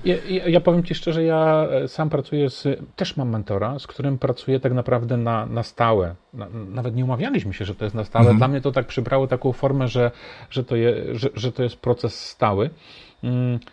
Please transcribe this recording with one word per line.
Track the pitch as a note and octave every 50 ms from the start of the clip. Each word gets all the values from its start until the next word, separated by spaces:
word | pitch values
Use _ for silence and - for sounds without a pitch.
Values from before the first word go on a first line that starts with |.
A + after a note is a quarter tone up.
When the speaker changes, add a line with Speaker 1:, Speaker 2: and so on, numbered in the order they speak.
| -
Speaker 1:
Ja, | F3+ F3+ - - -
ja, | F#3 F#3 F3+
ja | F3+ E3 F3
powiem | - F3+ E3+ F3 E3+
Ci | - D3+
szczerze, | - - F3 D#3 E3 E3
ja, | E3 D#3+ D#3+ D#3+ D#3+ D#3 D#3 D#3 -
e, | C3+ C3 C#3
sam | B2+ - - D#3+ D3+
pracuję | D#3 C#3+ C3 - D3 D3 C#3+ C3
z, | - - - C#3+ C3+ - C3+ - -
też | - F3+ - -
mam | C#3 C3 A#2+
mentora, | A2+ A2 G2+ - G2+ G2 G#2 A2+ C#3 C#3
z | -
którym | - - - B2+ C#3 C#3
pracuję | B2 - C3 B2 - - - C3+ C3
tak | - B2+ B2+
naprawdę | B2+ A#2+ - B2 A#2+ A#2+ A#2 B2+
na, | A#2+ A#2 A#2 A#2 A2 A2
na | A2+ A2+ A#2 A2+
stałe. | - - - A#2+ A2+ A2+ G2+ F2+ E2+ F2 - _ _ -
Na, | B2+ G#2 F2
nawet | G2+ A#2 G#2 F#2+ G2 B2+ A#2 B2 A2+
nie | B2 B2+
umawialiśmy | B2+ B2+ A#2 F3+ C4 C#4+ F3+ G2+ G2+ F#2
się, | - G#2
że | F#2+ G2
to | - G#2+
jest | G#2 G#2
na | A2+ G#2+
stałe. | - - A#2 A2+
Speaker 2:
Mhm. | G2 G#2
Speaker 1:
Dla | G#2+ A#2+
mnie | C3 C#3+ C3+
to | B2+ C#3
tak | C3 C3+ A#2
przybrało | - - - A#2 B2 C3+ C3+ C3+
taką | B2+ B2+ B2 - C3+ B2
formę, | - - C3+ C#3 C#3 C3
że, | A#2+ G#2+ B2+ A#2+ A#2+ - - - - - - - -
że | - C3 B2+
to | - C3
je-, | A#2 A2+ A#2+ A#2 - - - -
że, | A#2 B2 - -
że | A2 A2 B2+
to | - - B2
jest | A#2+ -
proces | - - B2 A#2+ - - A2+ - - -
stały. | - - - B2+ G#2+ G2 F#2+ A2+ D3+ D#3 - - - - - - - _ _ -
Mm, | A#2+ B2 B2 B2 B2 A#2+ A#2 - -